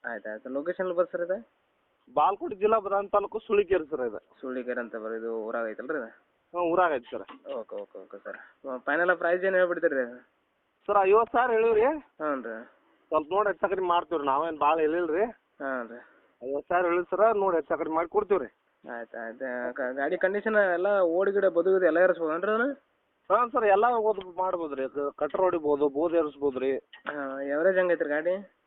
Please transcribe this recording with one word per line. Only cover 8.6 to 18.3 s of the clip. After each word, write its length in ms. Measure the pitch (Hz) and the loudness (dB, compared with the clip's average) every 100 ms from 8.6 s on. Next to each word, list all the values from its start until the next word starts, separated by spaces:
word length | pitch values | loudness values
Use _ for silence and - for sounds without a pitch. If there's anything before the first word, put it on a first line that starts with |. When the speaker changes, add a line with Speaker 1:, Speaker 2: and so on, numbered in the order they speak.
| 135 127 | -10 -8
Speaker 1:
ಫೈನಲ್ 400 | 143 151 175 175 | -2 0 2 2
ಪ್ರೈಸ್ 260 | 170 180 | 2 0
ಏನು 120 | 190 185 | 2 2
ಹೇಳ್ಬಿಡ್ತೀರಿ? 680 | 180 170 165 139 120 127 _ _ _ _ _ _ - | 2 2 0 0 -4 -8 _ _ _ _ _ _ 0
Speaker 2:
ಸರ್, 180 | 202 | 2
ಐವತ್ತು 280 | 190 214 226 | 6 4 4
ಸಾವಿರ 180 | 247 247 220 | 0 2 2
ಹೇಳಿವ್ರಿ. 260 | 226 214 | 4 4
Speaker 1:
ಹ್ಞೂ 600 | 240 311 - _ 151 135 | 2 0 -10 _ -4 -4
ರೀ. 220 | 117 113 117 _ _ _ _ | -6 -12 -16 _ _ _ _
Speaker 2:
ಸ್ವಲ್ಪ 240 | 156 151 | -2 0
ನೋಡಿ 160 | 190 208 | 0 0
ಹೆಚ್ಚು 220 | 185 196 | 0 -2
ಕಡಿಮೆ 180 | 190 185 | -2 2
ಮಾಡ್ತೀವಿ 320 | 175 - 165 | 0 0 -2
ರೀ. 60 | 143 | 0
ನಾವೇನು 320 | 135 165 156 | 0 0 0
ಭಾಳ 200 | 147 160 | 2 4
ಹೇಳಿಲ್ಲ 280 | 156 170 170 | 2 2 0
ರೀ. 160 | 160 233 214 _ _ | 0 -2 -4 _ _
Speaker 1:
ಹಾಂ 280 | 139 131 113 | -6 -6 -8
ರೀ. 60 | 120 - _ _ _ 127 | -14 -20 _ _ _ -6
Speaker 2:
ಐವತ್ತು 180 | 143 - | -6 0
ಸಾವಿರ 240 | 180 180 | 2 2
ಹೇಳಿ 120 | 170 | 0
ಸರ್, 320 | 175 185 220 214 | 0 2 4 4
ನೋಡಿ 200 | 190 165 | 2 0
ಹೆಚ್ಚು 220 | 151 160 | 0 -4
ಕಡಿಮೆ 160 | 156 | -2
ಮಾಡಿ 140 | 160 170 | -2 0
ಕೊಡ್ತೀವಿ 320 | 208 202 | -2 0